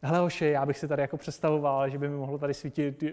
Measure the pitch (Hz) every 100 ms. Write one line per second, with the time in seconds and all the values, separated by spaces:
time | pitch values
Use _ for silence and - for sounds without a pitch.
0 | 135 170 175 - 156 143 139 139 151 147
1 | 139 156 - 143 160 151 143 135 135 139
2 | 143 143 135 143 143 139 147 131 147 135
3 | 151